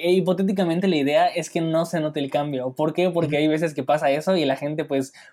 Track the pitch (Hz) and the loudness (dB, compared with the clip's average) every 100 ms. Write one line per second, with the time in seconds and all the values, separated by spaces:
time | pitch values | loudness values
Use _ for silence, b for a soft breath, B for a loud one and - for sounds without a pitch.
0 | 170 185 175 180 196 196 175 165 196 156 | 2 2 2 0 0 0 0 0 2 2
1 | 139 151 175 170 151 170 165 160 170 170 | 2 2 2 0 -4 -2 0 0 0 -2
2 | 156 151 139 147 147 131 127 131 156 165 | -2 -4 -2 -2 -2 -4 -4 -2 -2 0
3 | 180 170 156 147 156 156 165 147 135 151 | 0 0 0 2 2 2 0 -2 0 2
4 | 151 143 190 190 143 135 147 156 147 135 | 2 0 2 2 2 0 -4 -4 -2 -2
5 | 135 B B | -2 B B